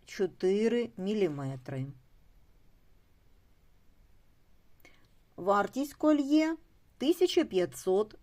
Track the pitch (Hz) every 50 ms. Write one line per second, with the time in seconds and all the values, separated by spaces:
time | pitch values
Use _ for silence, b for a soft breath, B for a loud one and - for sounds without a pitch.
0 | _ - - - 196 180 - - - 185 196 208 220 226 233 240 240 226 - -
1 | 185 196 214 214 190 165 147 139 139 135 135 131 - - 135 131 135 139 - -
2 | _ _ _ - - - - - - _ - - - - _ _ _ _ - _
3 | _ _ _ _ _ - - _ _ _ _ _ _ _ _ _ _ - - _
4 | - _ - - _ _ _ _ _ _ - _ _ _ - - b b b b
5 | b b _ - _ _ _ - 175 196 196 202 196 196 - 254 285 294 - -
6 | - 302 302 285 277 269 294 311 311 320 330 - - _ _ _ _ _ _ -
7 | 247 294 349 - 370 339 - 370 302 - 190 185 175 175 - - - 185 185 196
8 | 214 214 - -